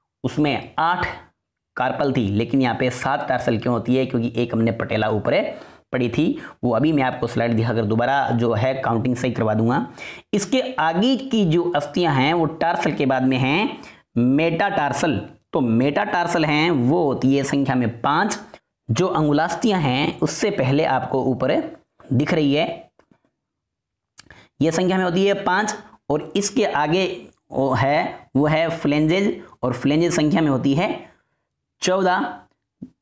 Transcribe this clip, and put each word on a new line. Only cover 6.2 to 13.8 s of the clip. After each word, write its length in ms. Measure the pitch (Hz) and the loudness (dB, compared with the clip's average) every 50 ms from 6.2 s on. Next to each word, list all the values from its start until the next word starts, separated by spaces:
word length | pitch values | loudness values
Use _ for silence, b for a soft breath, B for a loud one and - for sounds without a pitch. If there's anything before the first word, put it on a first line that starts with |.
| 156 - - B B B B B - | 0 0 0 B B B B B -2
वो 80 | 123 117 | 0 0
अभी 200 | 113 139 156 160 | 2 2 2 2
मैं 100 | 143 131 | 2 0
आपको 240 | 127 123 - - | 0 -2 -2 -6
स्लाइड 260 | 113 - 113 113 117 120 | -4 -2 -2 0 0 0
दिखाकर 300 | 110 113 117 117 113 113 | 0 0 0 0 0 0
दोबारा 460 | 104 110 110 120 123 135 139 127 120 120 | 0 0 0 2 2 0 0 0 0 0
जो 200 | 117 117 117 117 | 0 2 2 0
है 180 | 104 117 131 135 | 0 0 0 -2
काउंटिंग 380 | 131 - - 120 113 - 127 127 | -2 -2 -2 -2 0 0 -2 -2
सही 140 | 123 - 127 110 | -2 -2 -4 -2
करवा 200 | - 117 110 107 | 0 0 0 2
दूंगा। 320 | 110 113 117 127 160 247 254 B B B B B B B B - | 2 2 2 2 0 -2 -4 B B B B B B B B -4
इसके 280 | 208 196 - - 254 254 254 262 | -4 -2 0 0 -2 -2 -2 -2
आगे 420 | - 156 160 170 175 208 254 269 220 | -2 -2 0 2 2 2 2 2 0
की 260 | 269 269 - 226 202 | -2 -2 0 2 2
जो 160 | 165 156 175 175 175 170 | 4 2 2 2 2 0
अस्थियां 420 | 147 143 - - 196 175 160 143 | -2 -4 -2 -2 0 0 2 2
हैं 180 | 131 131 147 170 | 2 2 2 2
वो 120 | 175 165 156 160 | 2 0 0 0
टार्सल 380 | - - 165 175 - - 151 139 | -2 -2 0 0 0 -2 -2 -2
के 140 | - 147 | 0 0
बाद 160 | 131 135 127 127 | 0 2 2 2
में 120 | 131 131 131 | 2 2 2
हैं 440 | 135 131 143 180 214 - B B | 2 2 2 2 0 -2 B B